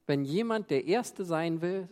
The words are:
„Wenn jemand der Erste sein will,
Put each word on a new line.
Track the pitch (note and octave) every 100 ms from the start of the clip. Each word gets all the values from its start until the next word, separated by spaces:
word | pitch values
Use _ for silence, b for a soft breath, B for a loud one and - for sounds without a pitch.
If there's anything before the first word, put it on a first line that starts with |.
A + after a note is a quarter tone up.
„Wenn | - C#3+
jemand | C#3 F3+ A3+ A3 -
der | C#3 D#3
Erste | A3+ A#3 -
sein | F3+ D#3+ E3 D#3+
will, | F3 F#3+ F#3